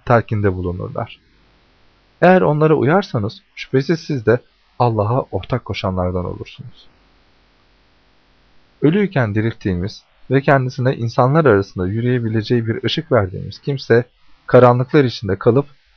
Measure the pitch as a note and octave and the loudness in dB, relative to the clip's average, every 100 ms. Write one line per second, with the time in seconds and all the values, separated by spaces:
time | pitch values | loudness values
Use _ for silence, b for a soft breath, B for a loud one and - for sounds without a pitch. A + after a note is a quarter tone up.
0 | - A#2 - G#2+ G2+ F#2 F2+ F2+ G2+ - | 0 0 2 -2 -2 -2 -6 -6 -8 -10
1 | A#2 - _ _ _ _ _ _ _ _ | -10 -14 _ _ _ _ _ _ _ _
2 | _ _ F3 F#3 F3+ D3+ D#3 D3+ A#2 F#3 | _ _ 4 4 4 2 2 2 2 0
3 | G3 B2 G2+ - _ - - C3 C#3 E3 | 0 -4 -6 -8 _ -18 -4 -2 0 -4
4 | - C#3+ A2 A#2+ - _ _ _ B2 A2 | -4 -4 0 0 -2 _ _ _ 0 0
5 | G2+ B2+ - F#2+ - E3 - - G2 F#2 | 0 -2 -4 -8 -6 -8 -6 -6 -4 -2
6 | F2+ F2+ F2+ F2+ - - - - - _ | -2 -4 -6 -10 -14 -16 -20 -20 -20 _
7 | _ _ _ _ _ _ _ _ _ _ | _ _ _ _ _ _ _ _ _ _
8 | _ _ _ _ _ _ _ _ C#3+ F#3+ | _ _ _ _ _ _ _ _ 0 0
9 | G3 D3 A2+ G2+ A2 - G#2+ F2 G2 - | -2 -2 -2 -2 -4 -4 -6 -4 -6 -10
10 | _ _ - C3 C3+ C#3 B2+ C3 B2+ - | _ _ -4 -2 2 2 0 -2 -2 -2
11 | A#2 B2+ B2+ D#3 D3+ G2+ G2 F#2+ F#2 A2 | -4 0 2 4 4 4 2 -4 -4 -2
12 | B2 B2 A2+ A2 G#2+ B2 A2 A#2 A#2 - | -2 -2 -2 -4 0 -2 -2 -4 -4 -6
13 | - B2 F#2+ F#2+ F#2 - - C#3 - A#2 | 0 0 0 -6 -14 -10 -8 -8 2 2
14 | A#2+ _ _ - - B2+ B2 A#2+ B2+ D#3 | 2 _ _ -20 2 6 6 4 2 2
15 | B2+ - G2+ F#2+ B2 A#2+ C#3+ - _ | 2 -2 -6 0 2 2 -2 -12 _